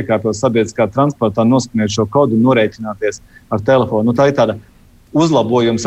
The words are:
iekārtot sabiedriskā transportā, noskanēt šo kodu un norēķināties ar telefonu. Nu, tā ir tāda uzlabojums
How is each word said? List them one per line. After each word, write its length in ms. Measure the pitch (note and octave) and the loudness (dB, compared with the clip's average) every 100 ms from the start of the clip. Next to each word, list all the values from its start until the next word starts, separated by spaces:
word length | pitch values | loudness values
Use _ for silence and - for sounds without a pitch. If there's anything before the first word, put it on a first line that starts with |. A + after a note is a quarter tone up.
iekārtot 360 | B2 A2 A2 G#2 | 0 -2 -2 -2
sabiedriskā 520 | C3+ A#2 G#2+ - A2 | 0 0 -2 -2 -2
transportā, 520 | A#2 C#3+ C#3+ A2+ G2+ A2+ | 0 -2 0 -2 0 2
noskanēt 440 | C3 A#2+ A2+ G#2+ | 2 0 -2 -2
šo 160 | G#2 G#2+ | -2 -2
kodu 240 | C#3 C#3+ A2 | 0 2 2
un 100 | B2 | 2
norēķināties 720 | B2 G#2+ - A2 G2+ G#2 - - - - | 2 0 -4 -12 -6 -6 -8 -14 -20 -8
ar 120 | A2 | -6
telefonu. 440 | G#2 C3+ A2+ G#2+ A2+ | 0 0 2 0 0
Nu, 80 | A#2+ | 2
tā 120 | C#3+ | 2
ir 80 | C#3+ | 2
tāda 200 | A2+ G#2 - _ _ _ _ | 0 -2 -10 _ _ _ _
uzlabojums 720 | - E3 C#3+ A2 B2 A#2 A2+ | 0 2 2 0 0 0 0